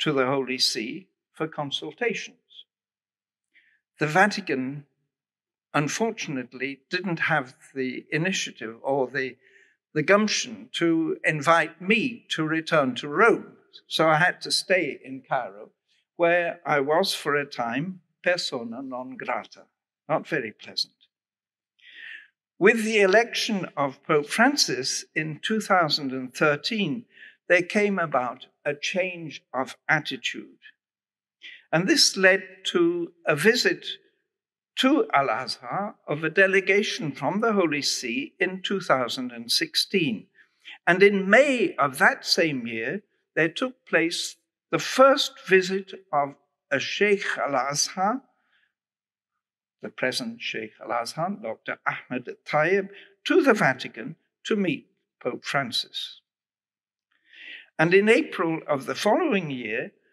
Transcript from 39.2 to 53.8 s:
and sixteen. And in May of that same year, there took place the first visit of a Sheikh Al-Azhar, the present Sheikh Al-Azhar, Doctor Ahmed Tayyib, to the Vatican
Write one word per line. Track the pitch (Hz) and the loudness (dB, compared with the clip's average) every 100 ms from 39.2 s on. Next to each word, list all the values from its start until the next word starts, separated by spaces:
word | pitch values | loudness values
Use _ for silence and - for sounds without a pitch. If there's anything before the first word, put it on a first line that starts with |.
| 127 | -8
and | 117 117 | -10 -4
sixteen. | - 165 - - 196 147 101 - _ _ _ - - - | -2 -2 -2 -2 -2 -2 -2 -8 _ _ _ -20 -2 2
And | 185 | 6
in | 202 202 190 | 6 6 6
May | 226 294 247 170 - | 6 6 2 0 0
of | 139 131 | -2 2
that | 208 269 | 2 2
same | - - 165 135 117 | 0 0 0 -2 -6
year, | 113 117 202 - _ _ | -6 -6 -6 -10 _ _
there | - 160 | 0 0
took | - 262 - _ | 0 -6 -6 _
place | 170 165 - - - _ _ _ | 0 2 -2 -6 -10 _ _ _
the | 165 | -4
first | - - 269 285 - - - | 0 6 6 6 0 -6 2
visit | 190 185 190 190 190 - | 4 4 -2 -6 -14 -4
of | 147 139 - _ _ _ | -2 -2 -6 _ _ _
a | 135 | -4
Sheikh | - - 208 196 - - | -4 0 2 2 0 -4
Al-Azhar, | 131 139 131 147 - - 196 262 - _ _ _ _ _ _ _ _ _ _ _ _ _ _ _ | -2 -2 -2 -2 -2 -2 -2 -2 -8 _ _ _ _ _ _ _ _ _ _ _ _ _ _ _
the | 107 | -16
present | - 131 123 117 117 | -4 -4 -4 -6 -10
Sheikh | - 113 110 - | -10 -8 -10 -12
Al-Azhar, | 113 120 117 156 180 202 | -6 -6 -4 -6 -6 -6
Doctor | 113 107 - - - | -8 -10 -10 -6 -6
Ahmed | - - 123 - - - | -6 -6 -8 -8 -12 -2
Tayyib, | 151 160 196 190 - - _ | 0 2 0 -2 -10 -20 _
to | - 349 | 2 4
the | 277 | 6
Vatican | 214 151 127 | 4 2 0